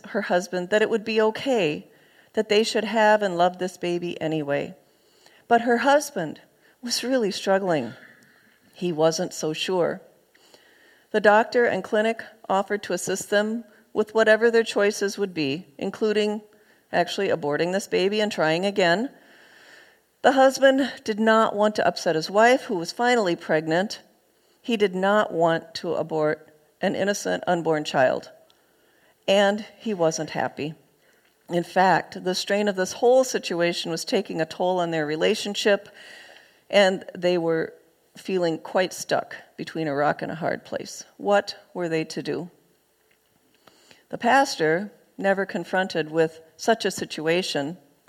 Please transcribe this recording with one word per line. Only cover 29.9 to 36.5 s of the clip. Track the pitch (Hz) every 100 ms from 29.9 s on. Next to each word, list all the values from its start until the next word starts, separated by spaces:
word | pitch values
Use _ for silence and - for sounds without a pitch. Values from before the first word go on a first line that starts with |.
| 190
wasn't | 165 160 156
happy. | 147 127 - 147 156 _ _ _ _ _ _ -
In | 175
fact, | 170 190 185 156 - 190
the | 185 180
strain | - 202 208
of | 190
this | 185
whole | - 240 262
situation | 254 240 - 170 170 175 175
was | 160 -
taking | 196 202 175
a | 160
toll | - 180 185
on | 170
their | 165 147
relationship, | 156 185 220 208 202 220 202 - - - - - - _